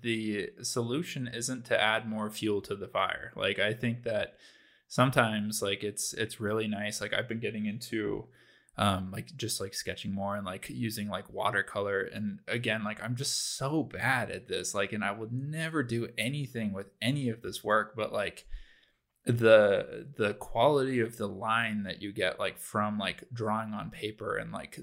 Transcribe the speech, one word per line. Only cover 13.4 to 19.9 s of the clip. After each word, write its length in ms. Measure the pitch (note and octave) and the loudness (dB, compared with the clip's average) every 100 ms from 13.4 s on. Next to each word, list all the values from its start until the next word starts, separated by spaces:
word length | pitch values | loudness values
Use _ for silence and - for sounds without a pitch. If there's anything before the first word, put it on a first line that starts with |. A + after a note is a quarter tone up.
| - - | -2 -2
so 260 | C3+ D#3+ | 0 0
bad 480 | B2 F2 A#2 C3 G#2+ | 0 -2 2 2 0
at 160 | F#2 - | -6 -4
this, 280 | F2+ F#2 | -4 -2
like, 180 | G#2 G2 | 0 0
and 100 | A2 | 0
I 100 | G2 | -2
would 200 | G#2 A2+ | -2 -4
never 500 | B2 C#3+ D#3 D#3+ D#3+ | -4 -4 -4 -2 0
do 280 | A#2 A#2 A2+ - | 0 0 -2 -2
anything 560 | B2 D3 C3+ A2+ G#2+ | -2 -2 -4 -2 -2
with 160 | F#2+ G2 _ | -4 -8 _
any 300 | A2 C#3+ B2+ | 0 2 0
of 100 | A2 | -2
this 240 | G2 F#2+ | -6 -4
work, 300 | G#2+ G#2+ G#2+ - | 2 2 2 -2
but, 160 | A2 | -2
like, 320 | G#2+ G2 - - - - - _ _ _ _ | 0 -2 -6 -10 -10 -10 -20 _ _ _ _
the, 840 | - A#2+ A2+ A2 G#2 G2+ - | 0 6 10 12 10 6 2